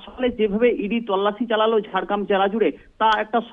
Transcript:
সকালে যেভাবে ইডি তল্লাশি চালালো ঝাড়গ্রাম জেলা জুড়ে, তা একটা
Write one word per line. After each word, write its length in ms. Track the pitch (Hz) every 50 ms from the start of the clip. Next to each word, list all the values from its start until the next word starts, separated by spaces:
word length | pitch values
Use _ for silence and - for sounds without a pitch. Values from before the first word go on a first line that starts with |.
| -
সকালে 240 | - - - 254 247
যেভাবে 400 | - - 214 208 190 214 240 247
ইডি 320 | 208 - 202 202 233 233
তল্লাশি 440 | 233 - 190 190 196 208 208 208 254
চালালো 340 | 214 226 214 220 220 226 214
ঝাড়গ্রাম 460 | 196 - - 190 185 180 202 208 202
জেলা 220 | 190 202 190 196 202
জুড়ে, 240 | 196 233 208 151
তা 400 | - - - - _ - 214 220 214 214
একটা 220 | 214 214 233 233 226 -